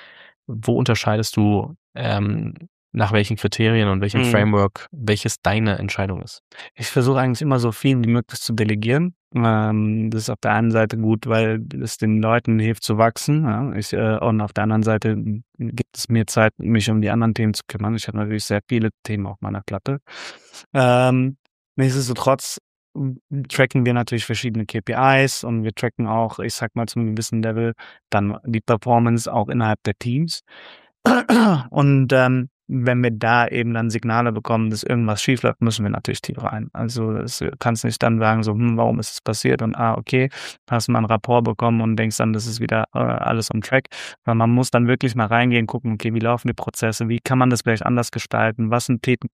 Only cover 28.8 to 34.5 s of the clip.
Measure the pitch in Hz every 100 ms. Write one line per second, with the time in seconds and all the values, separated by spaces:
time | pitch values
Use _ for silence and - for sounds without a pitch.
28.8 | 123 120 117 117 - 120 104 127 110 107
29.8 | 107 - 120 131 165 - - - - -
30.8 | _ _ 233 247 240 233 220 156 123 -
31.8 | 143 135 127 131 127 127 123 _ - 131
32.8 | 123 123 123 110 113 120 117 120 117 117
33.8 | 113 113 117 113 120 110 -